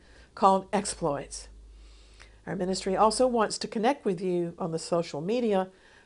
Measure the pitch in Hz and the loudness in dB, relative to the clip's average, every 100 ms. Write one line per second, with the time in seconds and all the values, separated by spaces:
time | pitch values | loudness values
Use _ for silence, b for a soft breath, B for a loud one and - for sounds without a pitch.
0 | b b b - 196 190 185 202 196 - | b b b 2 4 4 2 -2 -2 -4
1 | 165 139 - - - - - b b b | -4 -4 -6 -14 -16 -20 -20 b b b
2 | b b b b - 175 185 185 - 190 | b b b b -10 -6 -4 -2 -2 4
3 | 214 220 254 240 208 - 220 233 214 285 | 4 4 2 4 0 -2 -6 -2 0 0
4 | - 175 190 175 170 - 175 160 - 175 | -2 -2 0 0 -2 -4 -6 -6 -2 -2
5 | 165 143 165 240 240 196 190 b b b | -2 -4 -2 0 2 0 0 b b b